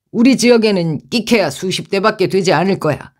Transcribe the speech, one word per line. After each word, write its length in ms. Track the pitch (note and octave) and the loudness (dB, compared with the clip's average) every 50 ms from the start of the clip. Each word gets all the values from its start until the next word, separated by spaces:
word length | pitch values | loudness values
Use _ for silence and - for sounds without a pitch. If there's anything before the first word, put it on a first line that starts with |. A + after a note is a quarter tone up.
| _ _ | _ _
우리 260 | - G3+ A#3 C4+ C4 - | -2 2 2 4 4 4
지역에는 720 | - A#3+ A#3+ A#3 G#3+ A3 G3+ F#3 E3+ E3 D3+ - - _ | 4 4 4 4 4 2 0 0 0 -2 -4 -6 -6 _
끼케야 400 | - A#3+ G#3+ A3+ A#3+ A3+ G3+ D3 | -6 -6 -2 0 0 0 0 -2
수십 400 | C#3 - - F#3+ F3 - D3+ - | -4 -6 -6 -6 -6 -6 -6 -4
대밖에 380 | - G3 F#3+ A3 A3 - F#3+ F3 | -4 -2 0 0 0 0 -2 0
되지 240 | C#3 F#3+ F#3 F3 F3 | 0 0 0 2 0
않을 260 | D3 F3 G3 F#3+ - | 2 0 0 -2 -2
거야. 340 | - D#3 C#3 - - - _ | -2 -4 -4 -4 -8 -14 _